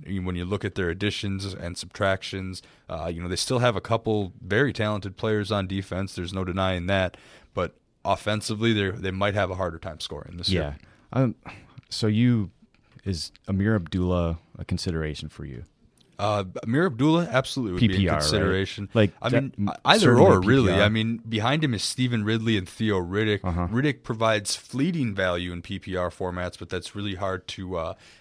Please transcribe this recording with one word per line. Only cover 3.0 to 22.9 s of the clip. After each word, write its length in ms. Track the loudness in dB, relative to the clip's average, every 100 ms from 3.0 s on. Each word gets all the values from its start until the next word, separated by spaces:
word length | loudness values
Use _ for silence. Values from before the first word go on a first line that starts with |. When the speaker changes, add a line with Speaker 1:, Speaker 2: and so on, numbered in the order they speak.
| -6
Speaker 1:
you 80 | -6
know, 80 | -4
they 60 | -4
still 220 | 0 2
have 180 | 2 0
a 40 |
couple 520 | -2 -2 0 -2 -2 -8
very 320 | -2 0 0
talented 420 | 0 -2 -2 -6 -6
players 380 | -2 -2 0
on 140 | -2 -2
defense. 480 | -4 -4 -6 -6 -6
There's 180 | -6
no 100 | -6
denying 440 | -4 -2 0 -2 0
that, 280 | 0 0 -4 -20 -20 _
but 220 | -6 -6 _ _ _
offensively, 680 | -4 -2 -2 -4 -4 -2 0
they 160 | 2 0
they 220 | -4 -6
might 240 | -2 0 0
have 160 | -2
a 40 | -2
harder 220 | -6 -6
time 220 | -12 -10
scoring 340 | -12 -12 -12 -8
this 140 | 0
Speaker 2:
Yeah. 120 | 0
Speaker 1:
year. 160 | 0 -6 -16 _ -6
Speaker 2:
Um, 220 | 0 0 -2 -14 -20 -20 -20 -12
so 180 | -4 0
you, 440 | 4 4 4 0 -8 _ _ _ -12 -6
is 260 | -6 -8 _ -4
Amir 280 | 0 2 2
Abdullah 640 | 0 -2 2 2 0 -2 _ -14
a 60 | -6
consideration 640 | -4 -2 -4 -4 -6 -10
for 160 | -12 -14
you? 180 | -12 -16 _ _ _ _ -6
Speaker 1:
Uh, 280 | -2 0 -2 -6
Amir 220 | -2 2 2
Abdullah 420 | 2 4 4 2
absolutely 440 | 0 -2 -4 -2
would 60 | 4
be 40 | 4
a 20 |
Speaker 2:
P 80 | 4
P 40 | 4
R, 80 | 2
right? 60 |
Speaker 1:
consideration. 680 | 2 2 2 2 -2 -4 -2
Speaker 2:
Like, 180 | 4 4 2
Speaker 1:
I 60 | 0
Speaker 2:
that 120 | 0
Speaker 1:
mean, 100 | 0 -2 -4
Speaker 2:
m-, 40 | 0
Speaker 1:
either 320 | 4 6 8 10
Speaker 2:
certainly 100 | 10
Speaker 1:
or, 80 | 8
really. 260 | 6 6 6
Speaker 2:
P 40 | 6
P 40 |
R. 60 | 6
Speaker 1:
I 40 |
mean, 280 | 4 0 -2
behind 440 | -4 -2 0 0
him 100 | 0
is 100 | -2
Stevan 400 | -4 -2 0 2
Ridley 340 | 0 0 2 0
and 100 | 0
Theo 320 | -2 0